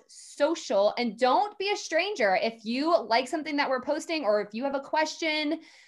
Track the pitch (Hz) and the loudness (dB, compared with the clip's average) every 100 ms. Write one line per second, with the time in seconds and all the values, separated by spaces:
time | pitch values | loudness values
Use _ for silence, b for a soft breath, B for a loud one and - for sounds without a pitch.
0 | _ - - - 285 320 - 214 208 - | _ -20 -20 0 0 0 0 2 4 2
1 | 240 196 247 294 415 403 392 392 - 320 | -4 2 4 4 2 -2 -2 -2 0 -2
2 | 370 415 214 185 226 226 214 240 311 339 | -2 0 2 2 0 -4 -4 -2 2 2
3 | 220 226 262 330 302 285 285 254 269 294 | 2 0 0 -4 -4 -2 0 -2 -2 -4
4 | 311 320 277 208 202 220 269 277 277 311 | -2 -4 0 0 0 -4 -4 -4 -2 -2
5 | 311 - 320 302 302 320 B B | -2 -2 -2 0 -2 -4 B B